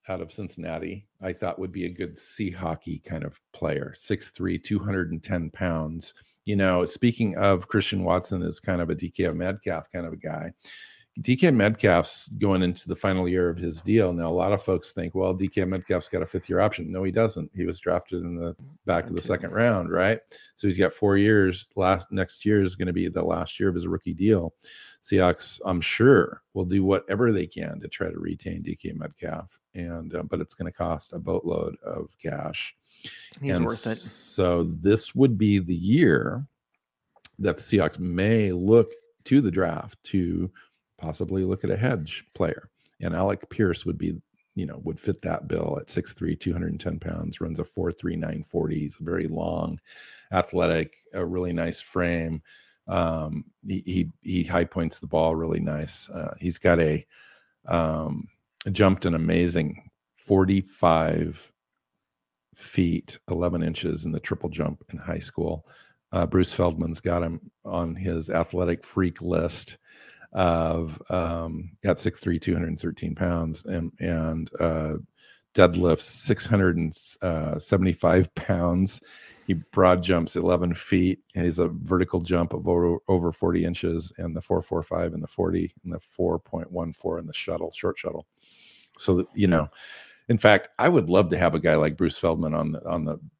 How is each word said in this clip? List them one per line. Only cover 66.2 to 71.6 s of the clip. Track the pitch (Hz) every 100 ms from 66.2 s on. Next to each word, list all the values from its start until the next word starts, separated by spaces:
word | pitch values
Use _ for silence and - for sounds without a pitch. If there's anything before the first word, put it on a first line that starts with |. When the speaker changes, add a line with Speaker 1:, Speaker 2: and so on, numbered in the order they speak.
| 85
Speaker 1:
Bruce | 95 90
Feldman's | - 87 82 85 82
got | 92 87
him | 85 82 - _ -
on | 87 85
his | 85 95 82 80
athletic | 82 82 90 87 85
freak | - - 90 -
list | 87 85 85 - - - _ - - - -
of, | - 90 82 82 82 80 76 -
um, | 90 82 85 82 76